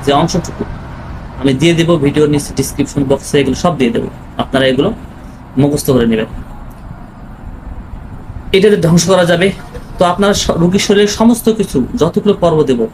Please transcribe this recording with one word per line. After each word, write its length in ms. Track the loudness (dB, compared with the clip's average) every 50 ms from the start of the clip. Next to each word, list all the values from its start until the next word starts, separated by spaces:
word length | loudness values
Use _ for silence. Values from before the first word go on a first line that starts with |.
| 2
যে 80 | 2 2
অংশটুকু 500 | 2 2 2 0 -4 -4 -4 -8 -8 -8 -8 -8 -12 -12 -14 -14 -14 -12 -12 -12 -12 -12 -14 -10 -2
আমি 120 | 0 0 0
দিয়ে 200 | 2 2 2 2
দেবো 240 | 2 2 2 2
ভিডিওর 320 | 2 2 0 2 2 2 2
নিচে, 240 | 2 0 -2 -4 -4
ডেসক্রিপশন 500 | -4 -4 -4 -2 -4 -4 -2 -2 -4 0
বক্সে 360 | 0 0 -2 -2 0 0 0
এগুলো 160 | 2 0 -2
সব 220 | 0 0 -2 0
দিয়ে 140 | 2 0 0
দেবো, 160 | 0 -2 -4 -4 -10 -14 -18 -12 -6
আপনারা 280 | -6 -6 -2 0 2 2
এগুলো 280 | 2 2 2 0 0 -2 -4 -12 -16 -18 -18 -18 -18 -18 -18 -20 -6 0
মুখস্থ 340 | 2 2 2 2 0 0 2
করে 140 | 2 4 4
নেবেন। 200 | 2 2 0 -2 -4 -8 -12 -12 -12 -14 -14 -14 -16 -16 -16 -16 -16 -16 -16 -16 -18 -18 -18 -18 -18 -16 -16 -14 -14 -14 -14 -12 -12 -12 -12 -12 -14 -14 -14 -14 -14 -14 -14 -14 -14 -14 -12 -6 0
এটাতে 260 | 2 4 4 4 4
ধ্বংস 300 | 4 4 4 4 4 4
করা 180 | 4 4 4 4
যাবে। 260 | 4 4 2 2 0 0 -4 -14 -16 -16 -16 -14 -14 0 2
তো 60 | 2
আপনারা 280 | 2 4 2 2 2 2
স-, 160 | 2 0 -2
রোগীর 300 | 0 2 2 2 2 2
শরীরের 280 | 2 4 4 4 4
সমস্ত 420 | 2 2 4 4 4 4 4 2 0
কিছু, 380 | 2 2 -2 0 0 -2 -2 -2 0
যতগুলো 380 | 0 0 2 2 0 2 2 2
পর্ব 300 | 2 2 2 4 4 2
দেব 240 | 2 2 0 0 -4